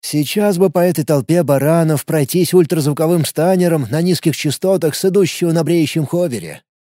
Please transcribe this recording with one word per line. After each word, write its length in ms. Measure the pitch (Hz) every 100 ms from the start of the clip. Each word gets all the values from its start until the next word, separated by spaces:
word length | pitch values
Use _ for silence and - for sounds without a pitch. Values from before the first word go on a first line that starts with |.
«Сейчас 580 | - 147 147 208 208 175
бы 100 | 190
по 80 | 175
этой 260 | 180 165
толпе 380 | 151 147 123 170
баранов 640 | 156 139 143 170 160 151 -
пройтись 480 | 160 139 180 175
ультразвуковым 720 | 180 160 165 139 147 160 175 147
станером 640 | - 165 190 175 165 117
на 140 | 147
низких 320 | 175 180 170 135
частотах 580 | 151 127 185 190 156
с 100 | -
идущего 480 | 190 190 180 - 170
на 120 | 165
бреющем 420 | 151 170 151 165 147
ховере», 560 | 175 175 113 82 73 _ _ _